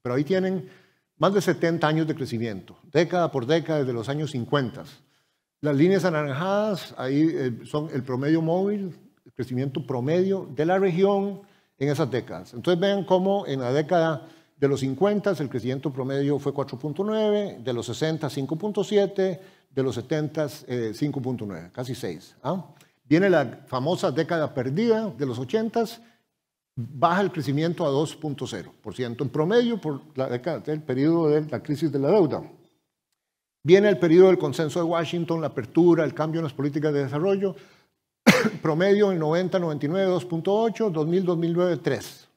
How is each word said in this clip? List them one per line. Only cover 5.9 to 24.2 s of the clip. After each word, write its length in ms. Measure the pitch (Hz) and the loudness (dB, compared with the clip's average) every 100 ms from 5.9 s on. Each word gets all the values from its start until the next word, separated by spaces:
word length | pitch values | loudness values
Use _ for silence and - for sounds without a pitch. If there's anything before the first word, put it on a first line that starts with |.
| 190 | 4
anaranjadas 880 | 180 156 147 135 185 202 214 185 - 120 | 2 0 -2 -4 -2 0 0 -4 -8 -8
ahí, 320 | 127 139 160 | -2 2 2
eh, 320 | 143 131 117 | 0 -4 -6
son 240 | - 151 156 | -6 -6 -4
el 120 | 147 | -8
promedio 360 | 131 127 143 160 | -6 -4 0 0
móvil, 540 | 160 175 196 208 190 - - _ | 0 0 0 -2 -6 -12 -20 _
el 80 | - | -20
crecimiento 520 | - 120 123 139 139 | -12 -6 -4 -4 -6
promedio 640 | 127 131 127 175 190 190 165 | -6 -4 0 0 0 -2 -6
de 100 | 139 | -4
la 140 | 156 190 | 0 2
región 640 | 196 170 196 202 202 196 - _ _ _ | 2 2 2 2 -2 -8 -16 _ _ _
en 120 | 139 | -2
esas 200 | 143 147 | 0 0
décadas. 460 | 117 113 85 87 | -2 -6 -12 -12
Entonces 240 | 120 165 180 | -6 0 2
vean 240 | 196 202 | 2 0
cómo 460 | 175 185 190 202 185 | 2 2 2 0 -2
en 120 | 135 | -4
la 100 | 120 | 0
década 560 | 139 156 180 165 151 - - _ _ | 0 2 2 2 -2 -8 -20 _ _
de 120 | 139 | 0
los 100 | 135 | 2
cincuenta 540 | 135 131 202 208 202 | -2 2 2 2 0
el 160 | 185 135 | -2 -4
crecimiento 440 | 127 117 135 156 | -4 -4 -4 -6
promedio 460 | 131 127 139 143 143 | -6 -4 -2 0 0
fue 160 | 143 | -2
cuatro 240 | 135 135 123 | -4 -6 -6
punto 240 | 151 147 | -8 -4
nueve, 560 | 208 220 214 208 202 104 | -2 0 2 0 -2 -8
de 80 | 120 | -6
los 140 | 123 117 | -4 -4
sesenta 440 | 113 156 160 143 | -2 -2 -2 -4
cinco 240 | 143 135 | -4 -6
punto 300 | 160 208 208 | -4 -4 -4
siete, 560 | 190 208 196 196 190 175 - _ _ | 0 2 2 0 -2 -2 -12 _ _
de 80 | - | -4
los 140 | 131 117 | -2 -4
setenta, 500 | - 160 151 151 151 - - | -4 -2 -2 -4 -6 -6 -8
eh, 240 | 123 113 | -4 -4
cinco 260 | 104 147 143 | -2 -4 -2
punto 240 | 127 120 | -4 -6
nueve, 260 | 107 87 87 | -8 -10 -14
casi 240 | - 127 120 | -10 -8 -6
seis, 400 | 104 78 - _ | -8 -10 -16 _
¿ah? 200 | 127 180 - - _ _ 120 | -4 -4 -6 -20 _ _ _
Viene 220 | 156 196 | 4 6
la 160 | 170 131 - - | 4 2 -6 -6
famosa 440 | 127 135 180 190 | -2 0 0 0
década 440 | 139 | 0